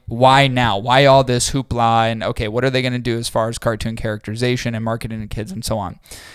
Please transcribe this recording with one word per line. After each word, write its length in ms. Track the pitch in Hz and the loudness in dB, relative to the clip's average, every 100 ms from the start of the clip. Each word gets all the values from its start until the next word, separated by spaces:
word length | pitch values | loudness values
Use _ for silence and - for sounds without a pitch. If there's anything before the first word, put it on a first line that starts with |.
| - | -8
why 400 | 123 127 135 139 | 4 6 6 4
now? 320 | 127 120 98 | 2 0 0
Why 280 | 120 127 139 | 2 4 6
all 180 | 135 | 6
this 260 | 131 123 - | 4 0 -2
hoopla? 600 | 139 131 120 117 113 113 | -4 -4 0 2 4 2
And, 100 | 113 | 0
okay, 240 | 98 113 110 | -4 -4 -4
what 160 | 113 | 0
are 80 | 127 | 0
they 100 | 131 | 0
gonna 200 | 127 123 | -2 -2
do 180 | 120 117 | -2 -4
as 100 | 117 | -2
far 200 | - 113 | -2 -2
as 100 | 113 | -2
cartoon 380 | - 110 113 113 | -4 -2 -6 -6
characterization 760 | 113 104 - 107 123 123 120 113 | -6 -6 -8 -4 -2 0 -2 -4
and 80 | |
marketing 360 | 113 113 113 110 | -4 -4 -6 -10
to 60 | 107 | -8
kids 240 | - 104 | -8 -8
and 140 | 95 | -8
so 140 | - 110 | -6 -6
on?" 200 | 95 - _ - - | -6 -12 _ -20 -20